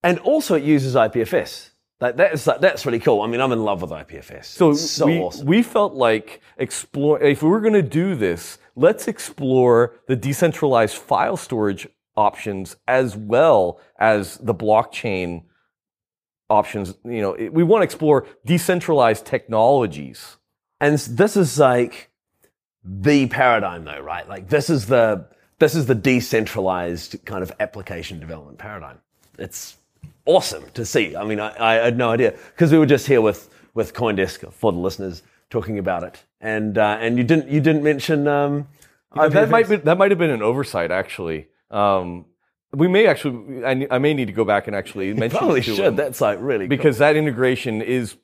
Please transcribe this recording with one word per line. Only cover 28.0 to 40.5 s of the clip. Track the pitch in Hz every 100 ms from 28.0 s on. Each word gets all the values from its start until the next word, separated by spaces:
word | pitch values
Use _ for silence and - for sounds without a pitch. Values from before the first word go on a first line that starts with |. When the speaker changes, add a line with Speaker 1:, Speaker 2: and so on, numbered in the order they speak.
| - 85
Speaker 1:
development | 78 80 71 -
paradigm. | 107 104 73 64 _ _ _ -
It's | 95 - - - _ _ - _ -
awesome | 180 - 78 65
to | - 113
see. | - 92 78
I |
mean, | 107 104
I, | 107 -
I | 113 113
had | 117 120
no | 120
idea, | 117 117 - - -
'cause | 170
we | 160
were | 147
just | 139 -
here | 131
with, | 107 98 - _ _ 110
with | 107
CoinDesk, | - 120 98 92 - -
for | _ 110
the | 87
listeners, | 92 87 95 82 _ _ _
talking | 120 101 104
about | 92 87
it. | 87 - _ _
And, | 110 107 107 104
uh, | 104 107
and | 117 123
you |
didn't, | 120 160 131
you | 147
didn't | 143 151
mention, | 147 143 - 156 143
um, | 143 143 143 143 _ _ _ _
Speaker 2:
Uh, | - 156
that |
Speaker 1:
I |
P | 147
F |
S. | 214
Speaker 2:
might | 226 220
be, | 208
that | 147 180
might | 196
have | 185
been | 170
an | 120
oversight, | 107